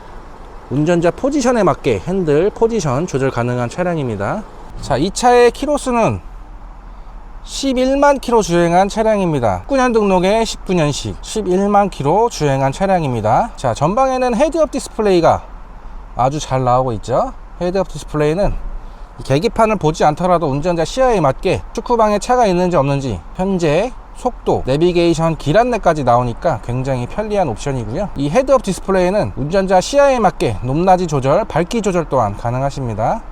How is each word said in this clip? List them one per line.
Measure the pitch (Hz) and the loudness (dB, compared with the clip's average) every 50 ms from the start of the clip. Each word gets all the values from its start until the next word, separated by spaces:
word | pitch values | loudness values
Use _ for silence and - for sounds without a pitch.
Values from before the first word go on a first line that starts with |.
| - - - - - - - - - - - - - - | -20 -18 -18 -18 -18 -18 -18 -18 -18 -18 -18 -18 -10 -4
운전자 | 120 143 151 165 175 170 160 170 | -2 0 2 2 2 2 2 2
포지션에 | - - - 277 285 294 220 254 247 226 | 0 0 -2 -2 0 0 2 2 2 4
맞게 | 196 156 135 - - 143 110 92 | 2 2 2 2 0 0 0 0
핸들 | - 170 185 196 180 156 143 151 180 214 | -2 -2 -2 -2 0 2 2 2 2 0
포지션 | 208 - 226 226 233 214 156 147 123 139 175 | 0 0 0 0 0 0 -2 0 0 -2 -2
조절 | 180 - 131 135 131 | -2 -2 -2 -2 0
가능한 | - 123 120 123 123 123 120 117 | 0 -2 -2 -2 -2 -2 -4 -4
차량입니다. | - - 180 180 170 156 135 123 107 95 98 113 160 220 202 - - - - - - - | -4 -4 -4 -2 -2 -2 -2 -4 -4 -4 -4 -4 -4 -6 -8 -12 -16 -18 -16 -14 -14 -10
자, | - - 147 | -4 -2 -2
이 | 127 160 196 | 0 0 -2
차의 | - - 233 247 247 240 240 233 | -2 0 2 4 6 6 6 4
키로수는 | 226 - 277 294 294 269 - 262 240 233 214 147 104 87 - - - - - - - - - - - - - - - - - - - - - - - - - | 4 0 -2 -2 -2 -2 -2 -2 0 2 2 2 0 -2 -6 -12 -16 -16 -16 -18 -18 -18 -18 -18 -18 -18 -18 -18 -18 -16 -16 -16 -16 -16 -16 -16 -16 -16 -14
십일만 | - - - 269 269 254 247 254 262 277 277 285 285 285 262 | -12 -8 -4 -2 0 2 2 2 2 2 4 4 4 4 2
킬로 | - 247 233 226 | 0 0 2 2
주행한 | 190 165 170 175 170 170 170 180 196 202 | 2 2 2 2 4 4 4 4 2 2
차량입니다. | - 214 220 220 214 202 190 170 151 135 120 107 92 90 - | 0 0 0 2 2 2 2 0 0 0 0 0 0 -2 -2
십구 | - 277 | -2 0
년 | 262 254 254 | 2 2 2
등록의 | 220 226 208 196 190 180 175 190 214 226 226 | 2 2 2 4 4 2 2 2 2 2 0
십구 | - - - - - | -2 -4 -8 -4 -2
년식 | 185 175 151 147 135 - - 107 87 - | 0 2 2 0 0 -2 -6 -8 -8 -10
십일만 | - - - 220 202 185 180 190 202 202 208 202 208 190 | -10 -8 -6 -4 -2 0 0 2 2 2 4 2 2 2
킬로 | - - 131 143 170 208 233 233 | -2 -2 0 2 2 2 2 0
주행한 | - - 151 143 135 135 135 135 | 0 0 0 0 2 2 0 0
차량입니다. | 139 - 196 190 190 175 156 135 123 113 101 107 123 170 220 233 - | 0 0 0 2 2 2 0 0 -2 0 2 2 2 2 2 0 -4
자, | - - 123 107 | -4 -4 -2 0
전방에는 | - 143 170 208 262 269 262 262 254 254 247 233 | 0 0 0 2 2 2 2 2 0 0 0 2
헤드업 | 208 302 320 302 330 302 - | 2 2 2 2 2 0 0
디스플레이가 | - 269 - - - - 214 202 190 175 160 139 104 87 - - - - - - - - - - - - - - - | 0 -4 -8 -6 -4 0 2 4 4 4 4 4 4 2 -2 -8 -16 -16 -16 -18 -18 -16 -16 -16 -14 -16 -16 -8 -2
아주 | - 120 135 147 151 | 0 0 0 0 -4
잘 | - - 135 131 131 | -4 -4 -2 0 2
나오고 | 123 123 131 131 127 | 2 2 2 2 0
있죠. | 113 98 - - 127 165 240 269 - - - - - - | -2 -4 -4 -2 0 0 0 -2 -6 -10 -16 -16 -8 -6
헤드업 | 170 180 175 196 180 - | -4 -2 0 -2 -2 -2
디스플레이는 | - 151 - - - 151 151 151 160 190 202 - - - - - - - - - - - - - - - - | -6 -10 -10 -4 -2 0 0 2 2 2 0 0 -2 -2 -6 -6 -8 -10 -10 -14 -16 -16 -18 -16 -16 -10 -2
계기판을 | - 131 147 190 226 - - 226 214 220 | 0 0 0 0 0 2 2 2 2 2
보지 | 190 151 151 160 - 196 | 2 0 0 0 2 2
않더라도 | 151 143 - 175 180 175 165 170 | 0 2 2 2 2 2 2 2
운전자 | 147 151 143 139 180 175 165 160 | 0 -2 0 0 0 0 0 -2
시야에 | - - 262 262 254 226 190 | -2 0 0 2 2 4 4
맞게 | 151 135 131 - - 180 - - - - - | 2 2 0 0 0 -2 -2 -2 -4 -6 -8
축구방에 | 233 - - 247 226 220 214 208 202 | -8 -2 0 2 2 4 2 2 0
차가 | - - 247 254 233 | 0 2 2 4 4
있는지 | 196 180 175 185 180 175 151 | 4 4 2 2 2 2 2
없는지, | 135 143 139 139 135 127 101 80 - - - | 2 2 0 0 -2 -4 -4 -6 -8 -10 -6
현재 | - 190 196 190 175 170 151 143 175 220 254 - - - - - | -4 -2 -2 0 0 2 2 2 2 0 -2 -4 -10 -16 -18 -12
속도, | - - 247 - - - - 135 98 82 | -6 -6 -4 -4 -2 -2 0 0 0 0
내비게이션 | 98 135 151 170 180 165 175 170 170 165 156 165 165 156 | 0 2 2 2 2 4 4 4 4 2 2 2 0 -2
길 | - - 139 160 214 | -2 0 2 2 4
안내까지 | 247 254 240 202 170 180 160 156 | 4 2 0 0 2 0 0 2
나오니까 | 131 120 120 123 127 120 110 - - - 127 107 - | 2 2 4 4 2 0 -4 -2 -2 -2 -2 -2 -4
굉장히 | - 120 131 127 139 135 123 123 | -6 -6 -4 -2 -2 -2 -4 -4
편리한 | - - 202 220 208 208 202 180 135 | -4 -6 -6 -4 -2 0 0 0 0
옵션이고요. | 107 - - 143 135 127 113 107 120 175 208 - - | -2 -4 -4 -4 -4 -4 -4 -6 -4 -6 -6 -6 -4
이 | 131 143 143 | -4 -2 0
헤드업 | 160 254 277 277 269 254 | 2 2 2 4 2 2
디스플레이는 | - 196 180 - - - 190 185 180 180 202 214 156 101 - | 2 -2 -4 -4 -2 0 2 2 2 2 2 0 0 -2 -4
운전자 | 113 135 147 180 196 196 185 196 180 | -6 -4 0 0 0 2 4 4 2
시야에 | 170 - 285 285 285 277 262 240 | 2 4 4 4 4 4 4 4
맞게 | 208 180 - - 180 127 104 90 | 2 0 0 0 -2 -2 -2 -2
높낮이 | 120 127 135 160 185 196 185 180 185 | -2 -2 0 2 4 4 4 4 2
조절, | 160 151 139 123 135 151 196 220 | 0 -2 0 2 2 2 2 0
밝기 | - - 147 175 - - 233 | 0 -2 -2 -2 0 -2 -2
조절 | 196 208 175 175 151 - | 0 0 0 0 -2 0
또한 | 147 131 110 101 101 - | 0 0 0 0 -2 -4
가능하십니다. | - 120 120 127 135 139 - 139 131 117 107 101 113 147 202 226 - - | -4 -4 -2 -2 -2 -4 -4 -4 -6 -4 -2 -2 -2 -2 -2 -4 -6 -10